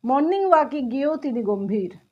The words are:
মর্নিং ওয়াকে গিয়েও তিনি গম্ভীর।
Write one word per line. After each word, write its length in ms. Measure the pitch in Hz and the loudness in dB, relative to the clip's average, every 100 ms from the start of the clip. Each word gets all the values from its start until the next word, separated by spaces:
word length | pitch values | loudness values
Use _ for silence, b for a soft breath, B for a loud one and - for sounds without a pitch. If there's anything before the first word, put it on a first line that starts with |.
মর্নিং 400 | 233 269 311 392 | 0 2 2 2
ওয়াকে 360 | 381 320 277 294 | 4 4 4 -2
গিয়েও 360 | 247 262 285 311 | -4 -2 -2 -2
তিনি 260 | 302 233 | -4 -4
গম্ভীর। 560 | 208 202 196 208 180 180 _ | -2 -2 -2 -2 -4 -10 _